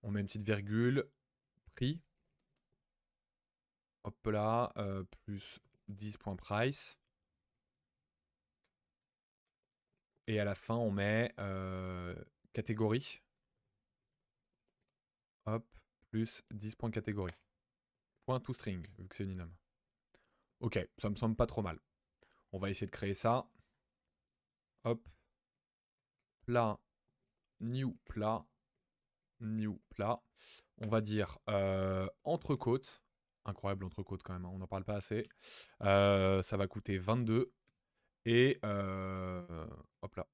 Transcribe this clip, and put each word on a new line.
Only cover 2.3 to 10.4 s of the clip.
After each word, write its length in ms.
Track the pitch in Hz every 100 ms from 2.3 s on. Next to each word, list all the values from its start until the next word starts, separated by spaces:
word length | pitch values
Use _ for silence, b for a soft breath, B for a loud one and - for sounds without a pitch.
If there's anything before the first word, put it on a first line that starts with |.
| _ _ _ _ _ _ _ _ _ _ _ _ _ _ _ _ _
Hop 220 | - - 110
là, 440 | 104 107 117 120 -
euh, 280 | 101 98 90 -
plus 360 | - 101 - - _ _ -
dix 280 | 101 107 101
point 200 | - 92
price. 640 | - 104 127 139 - - _ _ _ _ _ _ _ _ _ _ _ _ _ _ _ _ _ _ _ _ _ _ _ _ _ _ _ _ _ _ _ _ -
Et 120 | 107